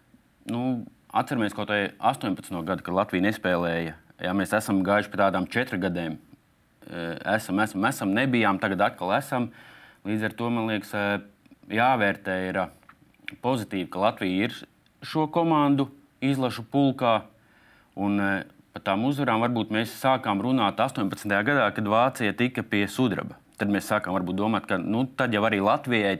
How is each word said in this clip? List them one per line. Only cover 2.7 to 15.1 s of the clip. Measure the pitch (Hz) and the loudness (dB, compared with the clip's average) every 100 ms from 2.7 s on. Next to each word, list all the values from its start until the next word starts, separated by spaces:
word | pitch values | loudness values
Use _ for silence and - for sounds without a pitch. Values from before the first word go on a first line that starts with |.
| 90 - | -4 -2
kad | 90 | 0
Latvija | 104 92 101 | 0 2 0
nespēlēja. | 107 92 87 87 82 82 78 - - | 0 0 0 0 -2 -4 -8 -20 -8
Ja, | 90 | -4
mēs | 95 92 107 | -2 0 0
esam | - 98 95 | 2 0 4
gājuši | 104 101 | 2 0
pa | 98 98 | 0 2
tādām | 92 90 | 2 -2
četri | 117 127 98 | -2 -2 -2
gadiem. | 92 87 82 76 - - _ _ _ _ - | -2 -2 -4 -8 -14 -20 _ _ _ _ -14
Eh, | 85 85 80 - 107 | -10 -8 -6 -2 -2
esam, | - 95 | 0 0
esam, | 110 95 110 | 0 0 -2
esam, | - 104 101 | 0 -2 0
nebijām, | 135 123 104 95 | 2 2 2 2
tagad | 107 92 104 | 0 2 0
atkal | - 90 113 | 0 -2 -2
esam. | 139 127 120 - - - - - 98 | -2 -4 -4 -8 -20 -20 -20 -14 -6
Līdz | 107 | -4
ar | 107 - | -4 -4
to, | 117 | -4
man | 120 113 | -2 -2
liekas, | 107 - 104 | -4 -4 -2
eh, | 101 101 101 _ _ - - | 0 -2 -4 _ _ -20 -6
jāvērtē | 107 123 127 101 98 - 92 92 | 0 2 4 2 0 -4 -4 -2
ir, | 95 | -2
eh, | 90 - _ - _ _ - - | -4 -6 _ -20 _ _ -18 -8
pozitīvi, | 120 131 101 98 87 | -2 -2 -2 -6 -6
ka | 92 | 0
Latvija | 104 117 95 92 117 | 0 2 0 0 0
ir | - - _ _ _ | -4 -18 _ _ _
šo | - | -6